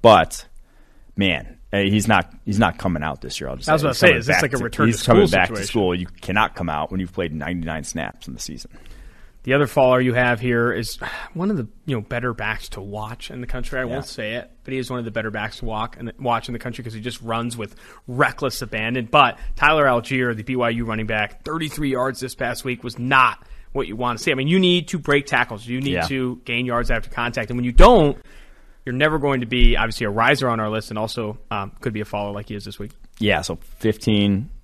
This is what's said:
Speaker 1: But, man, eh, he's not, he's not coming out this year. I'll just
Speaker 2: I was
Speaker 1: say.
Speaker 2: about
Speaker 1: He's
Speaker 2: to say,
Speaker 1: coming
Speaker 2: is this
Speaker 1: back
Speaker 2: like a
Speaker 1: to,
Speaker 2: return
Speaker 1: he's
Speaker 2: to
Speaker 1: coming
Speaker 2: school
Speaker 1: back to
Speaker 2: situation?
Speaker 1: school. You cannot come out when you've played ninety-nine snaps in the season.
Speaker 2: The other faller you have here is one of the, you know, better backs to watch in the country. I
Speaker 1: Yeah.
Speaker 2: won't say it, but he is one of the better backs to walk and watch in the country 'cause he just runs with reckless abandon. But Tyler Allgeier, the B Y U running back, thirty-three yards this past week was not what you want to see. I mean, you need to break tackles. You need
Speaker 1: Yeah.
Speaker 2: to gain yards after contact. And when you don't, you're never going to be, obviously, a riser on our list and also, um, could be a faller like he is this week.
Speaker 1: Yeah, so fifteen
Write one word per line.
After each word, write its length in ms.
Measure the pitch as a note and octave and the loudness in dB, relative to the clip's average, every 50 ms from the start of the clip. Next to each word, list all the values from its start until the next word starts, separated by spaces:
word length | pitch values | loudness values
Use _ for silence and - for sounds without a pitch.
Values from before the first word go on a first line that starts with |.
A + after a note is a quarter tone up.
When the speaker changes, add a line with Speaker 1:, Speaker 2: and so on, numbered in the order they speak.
Speaker 1:
But, 440 | - A#2 G#2+ F2+ D#2+ D#2+ - - - - - - - _ _ - - _ _ - - - - | 10 10 10 10 8 4 -2 -12 -14 -16 -20 -20 -20 _ _ -20 -20 _ _ -20 -20 -14 -4
man, 420 | - G2+ F#2+ E2+ C2+ - - - - - - | -2 0 0 0 -2 -4 -10 -16 -18 -14 -4
eh, 120 | - G2+ G2+ | -2 0 2
he's 240 | G2 G2+ G#2+ G2+ A2+ | 2 2 2 4 4
not, 260 | A2 F#2+ E2+ - - - - | 4 4 2 0 -8 -14 -8
he's 140 | - G#2 G2+ | -4 0 2
not 180 | A2+ F2 E2 - | 2 2 0 -2
coming 260 | - F#2+ F2 D#2 D2+ | -4 -4 -2 -2 -4
out 180 | D#2 C#2+ - | -6 -6 -8
this 180 | - B1+ - - | -10 -12 -10 -8
year. 100 | D2 C2 | -8 -8
I'll 60 | C2 C2 | -8 -8
just 120 | - - | 0 0
Speaker 2:
I 40 | D#3 | 0
was 80 | D#3 | 2
Speaker 1:
say. 40 | D3 | 2
Speaker 2:
about 60 | D3 | 0
Speaker 1:
He's 60 | B2+ - | 0 6
Speaker 2:
to 20 | |
say, 80 | - F3+ | 6 6
Speaker 1:
coming 120 | D3 A#2+ | 6 6
Speaker 2:
is 60 | A2 B2+ | 2 2
this 80 | - | 2
Speaker 1:
back 60 | F#2 | 2
Speaker 2:
like 120 | - C3+ B2+ | 2 0 -2
a 40 | - | -2
Speaker 1:
to, 60 | - | -4
Speaker 2:
return 240 | A#2 - - D#3 A2+ | -4 0 2 2 2
Speaker 1:
he's 120 | A2+ G#2 | 2 2
Speaker 2:
to 40 | - | 4
Speaker 1:
coming 220 | - A#2 A2 G2 D#2+ | 6 8 8 8 6
Speaker 2:
school 100 | G2+ F#2+ | 6 4
Speaker 1:
back 100 | F2+ F2+ | 4 2
to 60 | - | 0
Speaker 2:
situation? 120 | G2+ G2 G2 | -4 -6 -2
Speaker 1:
school. 260 | - A#2 G2+ F2+ F2+ | 0 2 2 2 0
You 120 | F2+ F2+ - - - | 0 -4 -8 -10 -14
cannot 340 | - - G2 G#2 A2 - - | -8 -2 2 2 2 0 0
come 140 | - F#2+ E2 | -6 -4 -4
out 220 | D2+ D2+ D#2 - | -2 -2 -4 -4
when 80 | F#2+ F#2+ | -4 -6
you've 140 | F#2 F2 - | -6 -6 -4
played 200 | - F2+ E2+ D2+ | -4 -4 -4 -4
ninety-nine 500 | D#2 C#2+ D2+ F2+ F2 E2 D#2 D#2 D#2+ D#2 | -6 -6 -4 -4 -4 -4 -4 -6 -6 -8
snaps 420 | - - E2 C#2+ G1+ - - - - | -8 -6 -6 -6 -6 -8 -12 -14 -14
in 60 | C2 | -12
the 60 | A#1+ | -12
season. 320 | - - D#2 - - - - - - - - - - - - - - - - - - | -12 -12 -12 -14 -14 -16 -18 -18 -18 -18 -18 -18 -20 -20 -20 -20 -20 -20 -20 -12 -2
Speaker 2:
The 100 | B2+ C3 | 2 2
other 140 | C#3+ D3 B2+ | 2 2 2
faller 340 | - D3+ C3 B2+ B2+ B2+ | 4 4 6 6 6 6
you 120 | B2+ B2+ A#2+ | 4 2 2
have 280 | B2 B2 B2 A#2+ A2+ | 2 2 2 2 0
here 300 | A#2+ B2+ A#2+ A#2 A#2 A#2+ G#2 | 0 0 2 2 2 0 0
is 240 | F#2+ A2+ G#2+ - - - - - - - - - | -2 -4 -6 -8 -10 -10 -10 -10 -10 -12 -12 -8
one 160 | D#3+ F3 G3+ | -4 -2 -2
of 60 | G#3+ | -2
the, 100 | D#3+ A#2 G#2+ - - _ | -2 -4 -6 -10 -16 _
you 100 | - C3+ | -4 -4
know, 60 | A#2 | -4
better 320 | G2+ - C3 A#2+ A#2+ B2+ A2+ | -4 -6 -6 -4 -4 -4 -4
backs 340 | - G#2+ G#2+ A2 - - - | -4 -4 -4 -4 -6 -8 -12
to 120 | - - | -14 -12
watch 500 | F#2+ G2+ G2+ G#2+ G#2+ G#2+ A#2 - - - | -12 -10 -10 -10 -10 -10 -12 -14 -14 -14
in 80 | - B2+ | -12 -12
the 80 | A#2+ - | -6 -6
country. 320 | - B2+ A#2 - - B2+ | -4 -4 -4 -4 -4 -4
I 40 | B2+ | -4
Speaker 1:
Yeah. 40 | A#2 B2 | -4 -4
Speaker 2:
won't 120 | C#3 C#3 | -8 -8
say 280 | - - - A2+ G#2+ A2+ | -10 -10 -8 -8 -6 -6
it, 180 | B2 - - - _ - | -8 -10 -12 -20 _ -12
but 80 | - C3 | -8 -6
he 60 | C3 | -6
is 100 | B2+ - | -6 -6
one 100 | B2+ B2 | -6 -6
of 60 | A#2 | -6
the 60 | A2+ | -6
better 200 | G#2 A#2 A2 A2 | -6 -4 -6 -4
backs 280 | G#2 G#2+ G#2 A2 - - | -4 -6 -6 -6 -8 -8
to 60 | - | -8
walk 300 | A2 A2 G#2+ A2 A#2 - - | -6 -4 -4 -6 -6 -8 -10
and 140 | - A#2 - - | -12 -12 -12 -6
watch 300 | C3+ B2 A#2+ A2+ A2 - | -2 -2 -2 -2 -2 -6
in 40 | A#2+ | -10
the 60 | A2+ | -8
country 240 | - B2+ A#2 - B2 | -8 -10 -10 -10 -12
'cause 80 | A#2+ A2 | -12 -12
he 60 | A2+ | -8
just 220 | G#2+ A#2+ A2+ - | -8 -10 -10 -10
runs 340 | A2+ A2+ A2+ A2+ A#2 A#2+ A#2 | -8 -6 -6 -4 -4 -6 -6
with 180 | A#2 G#2+ G2+ - - - - - - _ | -8 -10 -12 -12 -18 -20 -20 -20 -20 _
reckless 560 | - B2 B2 C#3+ A#2+ - - D3 C3 - - | -10 -2 0 0 0 0 -2 -4 -4 -4 -6
abandon. 460 | C3+ G#2 - A2 A2 A2+ A#2+ B2+ A#2 A2+ | -10 -8 -6 -4 -4 -2 -2 -4 -4 -4
But 300 | - D3 C#3 A#2+ - - - - - | -6 -6 -6 -8 -10 -10 -10 -10 -6
Tyler 300 | - - D3 D#3 D#3 D3 | -2 0 0 2 2 2
Allgeier, 500 | C3+ B2 A#2+ A2+ - C3+ C3 B2+ B2 A#2 | 2 2 0 -2 -4 -4 -2 -2 -2 -4
the 80 | G#2+ G#2 | -6 -8
B 140 | - B2+ B2 | -6 -4 -2
Y 120 | A#2+ A#2 | -2 -2
U 120 | A#2 A#2 A#2 | -2 -4 -4
running 200 | A2+ A2 A2 A2 G#2 | -4 -4 -6 -4 -4
back, 360 | A2 G#2+ G#2 G2+ - - - | -2 -2 -4 -4 -6 -12 -12
thirty-three 440 | C#3+ D#3 E3 D#3+ D3+ - - D3+ C#3 | -10 -8 -8 -8 -8 -6 -6 -4 -2
yards 300 | C3 B2+ B2+ C3 C3 - | -2 -2 -2 -2 -4 -6
this 160 | C3 B2+ - | -8 -10 -8
past 300 | - C3+ A#2 A#2+ - - | -6 -6 -6 -6 -6 -6
week 180 | C3 B2 A#2+ - | -8 -8 -6 -8
was 160 | B2 A2+ - | -12 -10 -6
not 420 | A#2+ B2+ C#3 C3 B2+ A#2 G2+ - - - - - - - | -2 4 6 6 6 6 4 -2 -12 -18 -18 -18 -16 -8
what 160 | - F3 A2+ D#2+ | -4 -4 -4 -4
you 80 | G2+ | -4
want 220 | A2 B2 B2 A#2+ A2 | -4 -2 -2 -2 -2
to 60 | - | 0
see. 80 | - | -2
I 40 | C#3+ | 0
mean, 140 | C3 C3 D3 | 0 2 2
you 100 | E3+ F#3+ | 4 4
need 300 | F#3 F3+ F3 F3+ D#3+ - | 4 4 4 2 0 -2
to 100 | - E3+ | -6 -6
break 260 | C#3+ - C#3+ C#3+ C#3 | 0 0 0 0 2
tackles. 400 | - - B2+ B2 - A#2 G#2 A2+ | 0 0 0 0 0 -4 -12 -8
You 140 | A#2+ B2 B2+ | -6 -6 -4
need 140 | C3+ C#3 C3+ | -2 -2 0
Speaker 1:
Yeah. 140 | F2 E2 - | 0 0 0
Speaker 2:
to 340 | C#3 C3 B2+ B2+ B2 A#2+ - | 0 -2 -2 -2 -4 -6 -8
gain 220 | - A#2+ A#2+ B2+ | -6 -4 -4 -2
yards 260 | B2 A#2+ A#2+ A#2+ A2+ | 0 0 0 2 2
after 180 | A#2+ A2+ A2 - | 0 0 -2 -4
contact. 400 | - - A#2 A#2+ A2+ C3 A#2 - | -4 -4 -4 -2 -2 -4 -4 -4
And 80 | B2 B2 | -4 -4
when 60 | B2 | -2
you 60 | B2 | 4
don't, 460 | A#2+ - F3+ A3 B3 G#3 D#3 D3 C#3 - - - - - - - - - - - - - - | 8 10 12 12 10 8 6 4 2 -2 -10 -20 -20 -20 -20 -20 -20 -20 -20 -20 -20 -16 -10
you're 80 | C3 B2 | -8 -2
never 260 | B2+ D3 D#3 D#3 D#3 | 0 2 2 2 0
going 200 | C3+ C#3+ C#3 B2+ | 0 0 0 0
to 60 | A#2+ A2 | -2 -2
be, 300 | B2+ B2 A#2+ - A#2 - | 4 8 8 8 8 6
obviously, 280 | A2 A#2 A2 - A#2+ | 0 -2 -2 -2 -4
a 40 | G#2 | -2
riser 400 | G2+ A2 A2+ B2 D3 C#3 C3+ B2+ | 0 2 4 4 4 2 2 -2
on 100 | A#2 A2+ | 0 0
our 100 | A2 G#2+ | -2 -2
list 200 | G#2+ A2 G#2 - | -2 -4 -6 -6
and 80 | A#2 G#2+ | -6 -6
also, 380 | A2 A2 - - A2+ G#2 G#2+ - - - | -4 -4 -4 -6 -6 -6 -6 -10 -10 -8
um, 220 | G#2 G2+ G2 G2+ - - | -6 -6 -6 -8 -12 -8
could 140 | - B2+ G#2+ | -8 -6 -4
be 80 | G#2+ | -4
a 40 | G#2+ | -8
faller 280 | - - G#2 G#2 G2+ G2+ | -6 -6 -6 -6 -6 -6
like 160 | G2+ G#2 - | -8 -10 -10
he 60 | G#2+ | -12
is 100 | G2+ G2 | -12 -12
this 120 | G2 - - | -12 -12 -12
week. 140 | G2+ A2 - - - - - - | -12 -14 -14 -18 -20 -20 -8 -2
Speaker 1:
Yeah, 220 | A2 G#2 G2 D#2 | 2 2 2 2
so 140 | E2+ - E2+ - - - - - | 0 -4 -6 -8 -8 -16 -16 -2
fifteen 720 | - A2 G#2 - - - A2 G#2 G2+ G2+ G2+ F#2+ A#2+ E3 - - | 0 0 0 2 2 2 2 4 4 4 2 2 0 -6 -12 -16